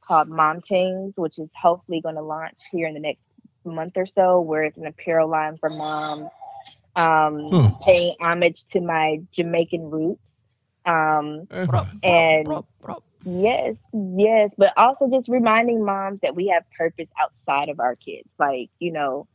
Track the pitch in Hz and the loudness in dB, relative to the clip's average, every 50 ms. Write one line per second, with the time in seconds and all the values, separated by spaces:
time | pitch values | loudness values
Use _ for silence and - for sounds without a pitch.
0 | _ - 185 160 151 156 156 160 156 151 156 170 175 - 202 185 180 185 185 185 | _ 2 2 2 2 2 2 2 2 2 2 -2 -6 -2 0 0 2 0 -2 -6
1 | 190 196 202 - 175 156 - - 156 160 _ - - 180 170 180 _ _ 180 165 | -8 -10 -6 -4 -6 -6 -6 -8 -14 -14 _ 0 2 2 2 2 _ _ -8 -6
2 | 156 165 160 156 151 156 156 156 160 - - _ - - - 175 165 160 156 147 | -6 -6 -8 -8 -8 -8 -8 -8 -10 -12 -16 _ -20 -10 -6 -4 -4 -4 -6 -6
3 | 151 151 143 _ _ _ _ _ _ - _ _ _ 175 165 160 160 175 - 190 | -6 -6 -8 _ _ _ _ _ _ -20 _ _ _ -12 -8 -8 -8 -6 -4 -6
4 | 185 190 _ - 190 185 185 180 175 160 156 156 156 151 - - 165 151 156 _ | -6 -4 _ 2 4 4 4 4 2 2 -2 -2 -2 -2 -4 -8 -14 -14 -14 _
5 | - - 165 165 160 156 160 156 156 156 160 160 - 156 156 156 151 151 156 151 | -6 0 2 2 2 2 0 -2 -2 -4 -6 -6 -6 -6 -6 -4 -8 -6 -6 -6
6 | 151 156 151 151 151 - - _ - - - - - - - _ _ _ _ 180 | -6 -6 -8 -8 -10 -14 -16 _ -20 -18 -18 -18 -20 -20 -20 _ _ _ _ 2
7 | 170 165 160 156 156 151 151 151 151 151 185 180 135 104 - - - - 185 175 | 2 4 4 4 4 2 0 -2 -4 2 4 6 6 6 4 2 4 4 6 6
8 | 175 175 170 - 170 165 170 175 175 170 165 - - _ - 196 180 170 165 160 | 4 0 -2 -2 -2 -2 0 2 2 0 0 -2 -18 _ -4 -4 -2 0 0 0
9 | 156 156 156 156 170 - _ - 170 170 170 170 170 165 - 170 165 151 151 156 | 0 0 -2 -4 -6 -12 _ -4 -4 -2 0 -2 -2 0 -2 -8 -8 -6 -6 -4
10 | 156 170 214 - _ _ _ _ _ _ _ _ _ _ _ _ _ 180 170 160 | -2 -4 -4 -6 _ _ _ _ _ _ _ _ _ _ _ _ _ 0 0 2
11 | 160 156 156 151 151 151 151 156 165 - - - 185 170 123 110 92 - - - | 2 2 0 0 -2 -4 -8 -12 -14 -12 -8 -6 -4 0 0 0 0 -2 -10 -4
12 | - 190 175 170 165 160 156 156 156 151 151 160 - _ _ _ _ - - - | 0 4 4 6 6 6 4 4 2 0 -4 -6 -8 _ _ _ _ -14 -14 -14
13 | _ _ _ _ - 190 180 180 190 220 254 - - - 220 - _ _ - 220 | _ _ _ _ -10 -8 -4 0 0 0 0 0 -2 -4 -6 -8 _ _ -8 -8
14 | 202 185 180 185 202 214 226 220 208 208 202 - 190 196 - - 208 240 269 - | -6 -6 0 2 2 4 4 4 2 2 2 2 2 4 6 6 4 4 4 2
15 | 277 262 247 262 247 - 233 254 233 226 214 226 233 240 233 226 214 202 196 196 | 0 2 2 0 0 0 0 2 2 4 4 4 2 2 0 0 0 -2 -2 -2
16 | 196 196 196 196 - 156 135 175 180 202 185 170 170 _ _ - 170 170 - - | -4 -6 -8 -4 -6 -4 -4 -2 -2 0 0 0 -2 _ _ -4 -4 -4 -4 -6
17 | 165 156 _ - 156 - _ _ _ - 143 139 147 151 147 156 120 123 123 _ | -14 -14 _ -4 -4 -4 _ _ _ -4 -2 -2 -2 -4 -6 -4 -4 -4 -4 _
18 | _ - 139 - - _ _ _ 151 143 139 127 120 - _ _ 165 175 165 156 | _ -16 -14 -14 -16 _ _ _ -2 -2 -2 -4 -6 -10 _ _ -8 -6 -4 -4
19 | 147 139 131 139 - _ | -4 -4 -4 -6 -10 _